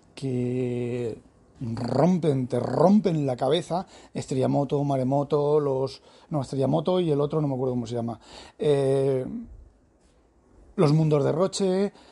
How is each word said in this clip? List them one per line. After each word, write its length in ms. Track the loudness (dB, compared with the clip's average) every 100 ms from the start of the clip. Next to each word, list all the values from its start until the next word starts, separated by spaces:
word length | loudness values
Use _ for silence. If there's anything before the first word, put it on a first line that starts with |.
| _
que 1040 | -10 -6 -4 -2 -2 -4 -4 -4 -6 -6 -8 -16 _ _ -12
rompen, 880 | -10 -6 -2 2 2 2 2 0 -2
te 120 | -4
rompen 640 | -2 4 6 6 4 0 -2
la 80 |
cabeza. 520 | -2 0 0 0 -6 -6 -14 -14
Estrella 340 | -10 -4 0 0
Moto, 380 | 0 0 0
Maremoto, 760 | 0 0 0 0 0 0 2 2
los... 440 | 2 0 -4 -6 -20 -20 -8
No, 140 | -6
Estrella 240 | -4 0 0
Moto 340 | 0 0 0
y 100 | 2
el 100 | 0
otro 180 | 0 0
no 80 | -2
me 60 |
acuerdo 180 | -2 -2
cómo 140 | -2 -4
se 80 |
llama. 260 | -4 -6 -8 -14 -20 -20 -4
Eh, 640 | 0 2 2 2 2 0 -4 -10 -14 -18 -20 _ _ _ _ _ _ _ _ -20 -8 2
Los 160 | 4
mundos 320 | 4 4 2
de 80 | 2
Roche, 600 | 0 0 0 -2 0 -2 -6 -20